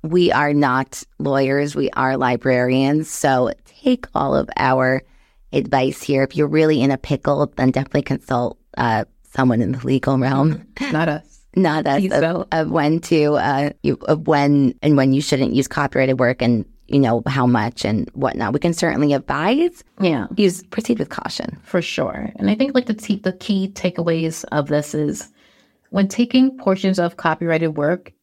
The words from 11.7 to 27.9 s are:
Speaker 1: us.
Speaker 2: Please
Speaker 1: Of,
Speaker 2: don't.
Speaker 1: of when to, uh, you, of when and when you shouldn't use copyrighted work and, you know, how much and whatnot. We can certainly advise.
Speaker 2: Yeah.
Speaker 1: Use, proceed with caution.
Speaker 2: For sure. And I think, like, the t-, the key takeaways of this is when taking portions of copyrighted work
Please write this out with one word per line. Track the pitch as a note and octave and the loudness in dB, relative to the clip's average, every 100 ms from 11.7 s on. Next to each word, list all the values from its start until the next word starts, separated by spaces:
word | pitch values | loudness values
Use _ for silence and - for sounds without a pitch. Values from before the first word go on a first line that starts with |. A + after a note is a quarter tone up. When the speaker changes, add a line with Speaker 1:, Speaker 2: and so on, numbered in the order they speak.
| D#3 D3 | 0 0
Speaker 1:
us. | C#3 | 0
Speaker 2:
Please | F#3 | 2
Speaker 1:
Of, | C#3+ | 2
Speaker 2:
don't. | D#3+ F3+ - | 2 -2 -2
Speaker 1:
of | D#3+ D#3 | -2 0
when | E3 D3 E3 | 0 0 0
to, | - D#3+ D3 | 2 2 4
uh, | D3 A2+ C#3 C#3+ - | 2 0 0 -2 -4
you, | D3 C3+ - | -4 -4 -2
of | D#3 D#3+ | -2 2
when | D3 C#3+ C#3+ C3+ - | 2 4 4 2 0
and | D#3 C#3+ | 2 4
when | C3+ | 4
you | C3+ | 2
shouldn't | D3 C3+ B2+ | 0 0 2
use | C3+ C3+ | 0 -2
copyrighted | - C#3+ C3+ C3 C3 | -2 -2 0 2 2
work | B2 B2+ | 0 2
and, | A#2+ A#2 - - _ | 0 0 -2 -14 _
you | C#3 | 2
know, | B2+ A#2 - | 2 2 0
how | C3+ B2 | 0 2
much | B2 G#2+ - | 2 0 -4
and | - - C#2 | -2 -2 -4
whatnot. | - C3+ - G#2+ | -4 -4 -2 -2
We | C#3+ | 0
can | E3+ | 0
certainly | E3 E3+ C3 D3 | 0 0 2 2
advise. | C#3 - C#3+ F3 C4+ F4 - _ - | 0 -2 -2 0 0 0 -4 _ -2
Speaker 2:
Yeah. | F#3 C#3+ - F#3 | 0 0 -2 2
Speaker 1:
Use, | G3 F3 | 2 0
proceed | - - A3 A#3 | -8 -8 -2 -2
with | - | -4
caution. | - - - - D3 | -8 -10 -8 -10 -12
Speaker 2:
For | - F3+ | -4 -4
sure. | E3 - C3+ - - - | -4 -4 -4 -6 -10 -4
And | G3+ | -2
I | G#3+ | 0
think, | C4+ | 0
like, | C4 B3 | 0 -2
the | |
t-, | G#3+ - G3+ | -8 -4 -4
the | F#3+ | -4
key | F#3 - G3 F#3+ | -8 -4 -2 -2
takeaways | - F#3 F3 E3+ E3 D#3+ D#3+ - | -4 -4 -2 -2 0 -2 -6 -6
of | D3+ C#3+ | -4 0
this | D3+ D3 | -2 -2
is | D3+ D3 - - _ _ _ _ _ _ | -4 -2 -4 -12 _ _ _ _ _ _
when | F#3+ G3 | -2 0
taking | - A#3+ C4 C4 C4 | 0 0 4 2 0
portions | - F#3+ F#3+ F#3 | -2 0 0 0
of | E3+ - | -2 -2
copyrighted | E3 D#3 E3+ D#3+ E3 D3 | -4 -2 0 0 0 0
work | D3 | 0